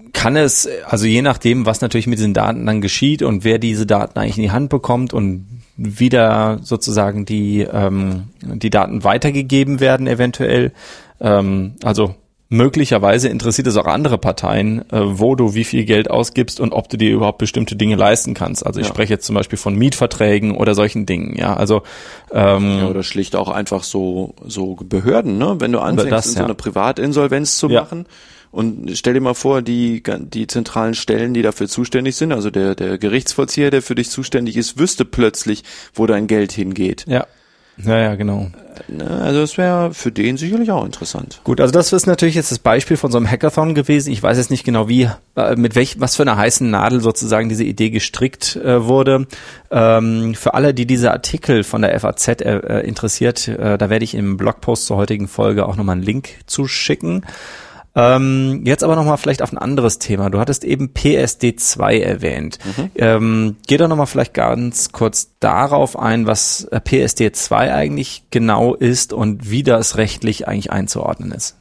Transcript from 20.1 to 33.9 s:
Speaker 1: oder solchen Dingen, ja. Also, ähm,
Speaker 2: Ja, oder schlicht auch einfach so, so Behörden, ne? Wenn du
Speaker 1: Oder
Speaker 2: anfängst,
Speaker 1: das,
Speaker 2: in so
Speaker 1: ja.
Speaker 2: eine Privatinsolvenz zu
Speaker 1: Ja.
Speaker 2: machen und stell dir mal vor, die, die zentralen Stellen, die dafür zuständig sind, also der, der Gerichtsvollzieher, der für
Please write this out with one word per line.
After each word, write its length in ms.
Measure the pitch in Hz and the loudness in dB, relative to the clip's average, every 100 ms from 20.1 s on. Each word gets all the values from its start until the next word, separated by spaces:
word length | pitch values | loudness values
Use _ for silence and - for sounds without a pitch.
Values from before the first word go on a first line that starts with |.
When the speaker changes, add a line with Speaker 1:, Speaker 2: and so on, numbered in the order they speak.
| - 107 104 107 98 | 2 2 2 0 0
Speaker 1:
oder 200 | 107 104 | 2 2
solchen 300 | 104 113 98 | 2 0 -4
Dingen, 300 | 87 82 - | -4 -4 -4
ja. 180 | 90 98 | -2 0
Also, 260 | 104 107 - - - - - | 2 0 0 -14 -20 -20 -6
ähm, 480 | - 98 98 101 98 | 2 4 4 2 0
Speaker 2:
Ja, 80 | 95 | 0
oder 140 | 95 | -2
schlicht 340 | 92 101 95 98 | -4 -4 -2 -2
auch 100 | 95 | -2
einfach 340 | 101 101 98 | -4 -4 -4
so, 520 | - 98 92 90 95 - - | -2 -2 -2 -4 -6 -10 -12
so 300 | 101 95 90 | -8 -6 -8
Behörden, 600 | 92 98 107 220 185 98 | -4 -2 2 2 2 0
ne? 180 | 147 185 | 0 0
Wenn 120 | 120 | 0
du 80 | 120 | 0
Speaker 1:
Oder 80 | 90 | 0
Speaker 2:
anfängst, 240 | - 107 | 0 2
Speaker 1:
das, 140 | 110 - | 0 0
Speaker 2:
in 40 | |
so 60 | 95 | -2
Speaker 1:
ja. 60 | 90 | -2
Speaker 2:
eine 100 | 107 | -4
Privatinsolvenz 1000 | 107 98 110 - 135 143 143 139 147 - | -4 -2 -2 0 -2 0 0 0 -2 -2
zu 120 | 151 | 2
Speaker 1:
Ja. 140 | 120 | 2
Speaker 2:
machen 220 | 151 170 175 - - - _ | 0 -10 -14 -20 -20 -20 _
und 400 | - 113 107 - 90 | -4 -4 -4 -8 -2
stell 180 | - | 0
dir 80 | 127 | 2
mal 120 | 131 | 0
vor, 280 | 123 135 135 | 0 0 0
die, 420 | 120 120 120 113 107 98 | 0 0 0 -2 -4 -6
die 260 | 76 113 113 | -8 -8 -6
zentralen 480 | 123 110 113 113 | -4 -4 -2 -2
Stellen, 400 | 113 - 110 120 | -2 -2 0 0
die 100 | 120 | 0
dafür 260 | 107 - 101 | 0 0 -4
zuständig 480 | - 120 127 131 123 | -4 -2 -2 -2 -2
sind, 160 | 160 | -2
also 160 | 127 104 | -2 -2
der, 260 | 98 98 95 | 0 0 0
der 220 | 95 95 | -4 -2
Gerichtsvollzieher, 720 | 104 123 - - 135 - 143 | 0 0 -2 -2 -2 0 2
der 100 | 135 | 2
für 140 | - | 0